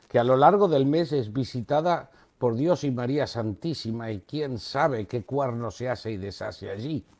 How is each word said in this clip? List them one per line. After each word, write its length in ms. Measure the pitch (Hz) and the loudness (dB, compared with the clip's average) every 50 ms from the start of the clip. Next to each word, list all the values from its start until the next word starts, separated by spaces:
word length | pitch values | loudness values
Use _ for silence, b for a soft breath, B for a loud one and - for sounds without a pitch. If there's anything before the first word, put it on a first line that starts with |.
| B B | B B
que 100 | - 120 | 2 2
a 60 | 117 | 4
lo 120 | 123 131 | 6 6
largo 320 | 131 139 156 185 208 208 185 | 8 8 8 8 8 6 4
del 160 | 156 139 135 | 4 4 4
mes 280 | 139 147 160 175 143 151 | 4 2 2 0 0 0
es 200 | 143 120 107 104 | -2 -2 -2 -4
visitada 800 | 135 131 - - 123 110 - 147 147 160 180 175 147 - - b b b b b | -4 -4 -4 -4 -8 -4 -2 -2 0 2 2 0 -2 -4 -10 b b b b b
por 200 | _ - 123 117 | _ 0 0 2
Dios 280 | 113 139 170 180 - - | 2 2 2 2 2 0
y 60 | 143 | -2
María 360 | 127 120 123 120 139 147 131 | -2 -2 -2 -2 0 0 -2
Santísima 840 | 117 - 123 110 110 104 - - 165 156 - - 113 113 117 117 113 | -2 -2 -4 -4 -4 -6 -4 -6 -6 -6 -4 -6 -6 -6 -6 -6 -6
y 100 | 110 101 | -8 -8
quién 380 | - - - 147 151 139 127 110 | -8 -8 -6 -6 -4 -4 -6 -8
sabe 480 | - - - 135 151 160 135 113 104 | -8 -6 -2 0 0 2 0 -2 -4
qué 180 | - - 123 101 | -6 -6 -6 -6
cuerno 460 | - 127 139 139 127 117 117 117 113 | -4 -2 -2 -2 -2 -2 -4 -6 -8
se 180 | 101 - - 127 | -8 -6 -6 -6
hace 220 | 120 110 - 117 113 | -6 -6 -6 -8 -6
y 60 | 98 | -6
deshace 520 | 92 98 95 - 101 107 104 - - 101 | -8 -8 -8 -8 -10 -10 -10 -10 -10 -10
allí. 360 | 98 101 113 147 160 139 - - _ _ | -10 -8 -8 -6 -6 -8 -8 -10 _ _